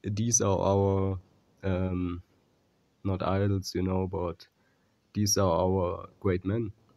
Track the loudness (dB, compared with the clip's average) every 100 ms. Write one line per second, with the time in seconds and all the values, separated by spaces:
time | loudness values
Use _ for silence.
0 | -6 -2 0 0 2 2 2 4 4 2
1 | 0 -4 -8 _ _ _ -4 -2 -2 -2
2 | -4 -6 -12 _ _ _ _ _ _ _
3 | -4 -2 0 0 2 0 -2 -4 -2 0
4 | -2 -4 -6 -8 -16 _ _ _ _ _
5 | _ -2 0 2 4 4 2 2 0 -4
6 | -10 _ 0 0 0 -2 -4 -10 _